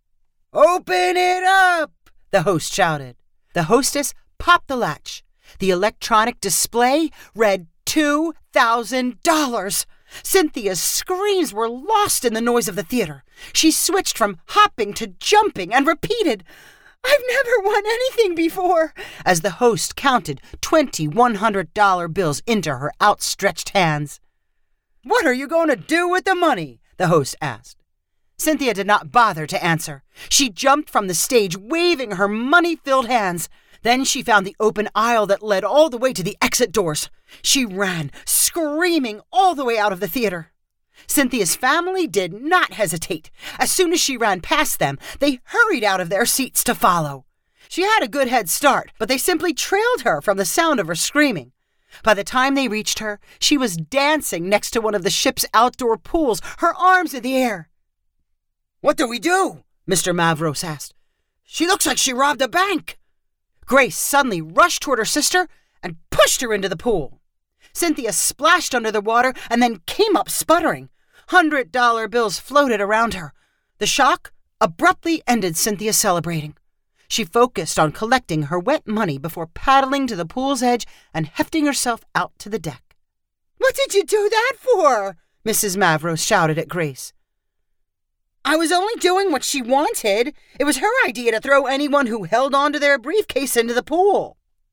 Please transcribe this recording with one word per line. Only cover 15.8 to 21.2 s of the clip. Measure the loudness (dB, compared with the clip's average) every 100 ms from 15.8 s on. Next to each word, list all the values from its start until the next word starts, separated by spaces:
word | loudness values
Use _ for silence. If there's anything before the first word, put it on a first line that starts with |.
| 2
repeated, | 0 -2 -2 0 -2 -8 -20 -20 _ _ _
"I've | 2 2 2
never | -2 0 0
won | 2 0
anything | 0 -2 -2 0 0
before," | 0 -2 0 0 2 0 -6 -18 -4 0
as | 0
the | -2 0
host | 2 2 -4 -4
counted | 0 0 -2 -10 -14 -14
twenty | 0 2 2 -2 -2
one | 2